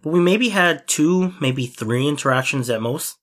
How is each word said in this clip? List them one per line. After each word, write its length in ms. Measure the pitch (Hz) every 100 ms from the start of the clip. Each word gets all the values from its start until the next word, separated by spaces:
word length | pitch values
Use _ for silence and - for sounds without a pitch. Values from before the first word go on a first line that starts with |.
but 100 | 151
we 80 | 175
maybe 280 | 175 214 247
had 380 | 196 175 156 -
two, 460 | - 151 185 185 180
maybe 240 | 135 131 123
three 420 | - 113 120 143
interactions 600 | 147 139 127 127 139 123
at 120 | 110
most. 360 | 113 151 - -